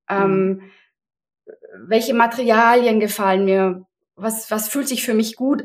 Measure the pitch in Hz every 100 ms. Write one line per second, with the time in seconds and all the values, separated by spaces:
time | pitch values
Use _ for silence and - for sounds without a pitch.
0 | _ 196 196 190 190 190 - _ _ _
1 | _ _ _ _ - - - 190 131 220
2 | 233 233 233 240 240 220 233 247 240 220
3 | 208 214 196 190 196 190 190 180 - _
4 | _ _ 214 220 - 214 214 285 269 254
5 | - 220 220 - 254 285